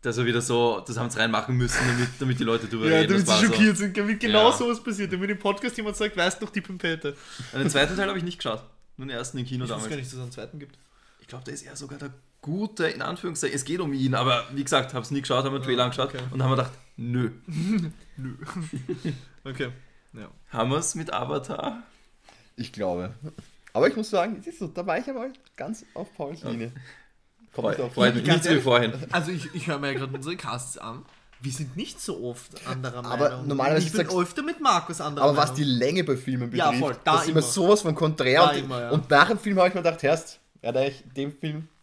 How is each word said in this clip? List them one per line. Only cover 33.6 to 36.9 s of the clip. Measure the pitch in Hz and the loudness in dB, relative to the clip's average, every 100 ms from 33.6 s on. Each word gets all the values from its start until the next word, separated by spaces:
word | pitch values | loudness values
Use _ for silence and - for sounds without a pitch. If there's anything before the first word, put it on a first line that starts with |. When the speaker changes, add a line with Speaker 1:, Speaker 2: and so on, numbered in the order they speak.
| 135 156 170 | 4 4 2
Speaker 2:
Ich | |
bin | 214 | 0
Speaker 3:
sagst | 160 185 | 0 0
Speaker 2:
öfter | 180 - | 0 -2
mit | 294 339 | -6 0
Markus | 285 185 170 160 | 2 2 0 -6
anderer | 147 143 139 | -6 4 4
Speaker 3:
Aber | 147 | 6
was | 143 | 4
Speaker 2:
Meinung. | 131 | 2
Speaker 3:
die | |
Länge | 147 123 127 180 | 2 2 2 2
bei | 156 131 | 0 -2
Filmen | 127 127 123 | -2 -4 -2
Speaker 2:
Ja, | 117 156 | 2 2
Speaker 3:
betrifft, | 123 | 4
Speaker 2:
voll, | 139 | 0